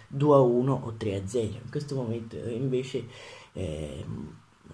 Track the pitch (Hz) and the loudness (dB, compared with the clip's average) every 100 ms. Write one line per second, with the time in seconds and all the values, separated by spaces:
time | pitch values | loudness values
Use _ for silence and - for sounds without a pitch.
0 | - 139 147 139 127 123 131 135 117 110 | -10 2 8 8 8 6 4 0 -4 -4
1 | 107 95 95 120 104 104 - 147 143 135 | -2 -2 -2 -2 -2 -4 -8 -6 -4 -4
2 | 117 117 113 80 110 113 135 123 127 123 | -2 -4 -6 -8 -6 -2 0 0 -2 -6
3 | 110 - - - - - 90 76 73 69 | -8 -12 -18 -18 -14 -8 -6 -6 -6 -8
4 | 104 110 - 55 - _ - | -8 -10 -10 -14 -20 _ -20